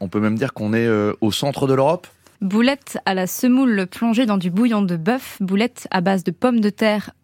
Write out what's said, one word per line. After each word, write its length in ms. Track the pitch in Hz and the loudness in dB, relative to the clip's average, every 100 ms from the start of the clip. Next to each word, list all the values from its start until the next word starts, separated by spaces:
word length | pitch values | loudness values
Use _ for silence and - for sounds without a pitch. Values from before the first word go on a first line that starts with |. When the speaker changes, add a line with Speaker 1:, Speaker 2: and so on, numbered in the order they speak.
Speaker 1:
on 80 | 98 | -6
peut 120 | 104 | -2
même 160 | 107 110 | 0 0
dire 160 | 131 | -4
qu'on 200 | - 107 | -4 -2
est, 120 | 113 117 | 0 2
euh, 260 | 107 104 - | 2 0 0
au 120 | 110 | -2
centre 340 | - 143 131 135 | -2 -4 -2 0
de 80 | |
l'Europe. 320 | 135 139 175 - _ _ _ | 2 2 0 -6 _ _ _
Speaker 2:
Boulette 580 | 190 214 240 277 - - - | -2 0 0 0 -6 -8 -4
à 80 | |
la 120 | 190 180 | -2 -2
semoule 600 | - 254 254 262 202 185 | -2 2 2 2 2 -2
plongée 400 | - 233 220 240 | -4 0 2 2
dans 100 | 196 | 0
du 140 | 175 | 0
bouillon 320 | 180 247 214 | 0 2 2
de 140 | 196 175 | 0 0
bœuf, 420 | 160 262 - - | -2 -2 -4 -8
boulette 480 | 185 196 240 - - | -2 0 -2 -4 -6
à 120 | 190 | -2
base 220 | 185 190 | 0 0
de 60 | 175 | -2
pommes 300 | 170 247 233 | -2 0 2
de 80 | 208 | 0
terre 420 | - 220 214 - - | 2 0 0 -2 -4